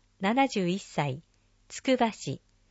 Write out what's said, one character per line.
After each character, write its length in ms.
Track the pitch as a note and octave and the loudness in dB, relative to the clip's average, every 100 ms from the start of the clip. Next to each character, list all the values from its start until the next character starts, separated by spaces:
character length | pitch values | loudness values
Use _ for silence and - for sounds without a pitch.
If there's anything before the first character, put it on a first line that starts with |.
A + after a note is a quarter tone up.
| _ - | _ -4
七 280 | G3 B3+ C4+ | 0 2 2
十 220 | G#3 F3 | 2 0
一 140 | G3 | -2
歳。 400 | - - C#3+ C3+ - _ _ _ - | -4 -4 -2 -4 -12 _ _ _ -18
つ 140 | - | -4
く 160 | C4+ B3 | 0 2
ば 140 | A3+ | 2
市。 280 | - C#3+ - _ _ _ | -2 -8 -8 _ _ _